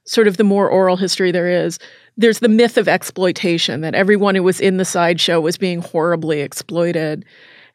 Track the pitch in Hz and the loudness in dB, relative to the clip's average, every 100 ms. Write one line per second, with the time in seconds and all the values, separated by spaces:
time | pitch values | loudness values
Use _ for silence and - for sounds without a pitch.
0 | - - 208 180 208 202 196 185 185 180 | -6 2 2 2 2 2 2 2 2 0
1 | 190 - 185 180 175 180 165 165 - - | -2 -2 0 0 0 0 -2 -6 -16 -20
2 | _ - 226 214 233 220 240 240 185 175 | _ 0 2 2 2 4 4 2 0 0
3 | - - 185 175 175 165 - 127 156 131 | -2 -4 -2 0 -2 -2 -2 -4 -4 0
4 | 196 208 202 190 185 180 190 185 185 185 | 2 4 4 2 0 2 0 0 -2 0
5 | 170 175 - 170 156 180 185 170 170 170 | 0 0 0 0 0 -2 -4 -4 -6 -4
6 | 160 170 156 151 139 - - 170 170 170 | -2 -2 -2 -4 -4 -10 -8 -2 -2 -2
7 | 156 156 - - - - - | -4 -6 -12 -20 -20 -20 -20